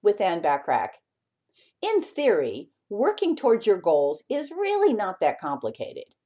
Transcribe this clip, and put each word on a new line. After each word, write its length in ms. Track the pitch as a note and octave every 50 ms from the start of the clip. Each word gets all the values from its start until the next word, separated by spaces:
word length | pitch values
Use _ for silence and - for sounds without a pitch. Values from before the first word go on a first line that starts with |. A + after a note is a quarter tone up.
with 160 | - G#3 G3+ -
Ann 220 | G#3 F#3 E3+ E3+
Bachrach. 520 | D#3+ D3+ C#3+ C#3+ - - C3 A2+ F2+ - - - _ _ _ _ _ _ _ _ _ _ _ _ _ _ _ _
In 180 | - G#4 A4 G4
theory, 720 | - - - - D4 C4 G3+ D#3 C3+ A#2 - A#3+ - _ _ _ _ _
working 480 | G3+ G3+ B3+ G4 G#4 - G4+ E4 D#4
towards 300 | - - A#3+ A3+ A3+ A3+
your 100 | A3 G3
goals 480 | F3+ F3 E3+ D#3 D3 C#3+ C#3+ D3+ - - _
is 200 | C4+ C#4+ D4+ C#4+
really 440 | E4 F4 G4+ G4 G#4 G4+ G4+ G4 B3
not 260 | G#3 G#3 - - -
that 180 | - - - -
complicated. 760 | - D3 C#3+ C3+ - A2 A2 - B2 - - - - _ _ _ _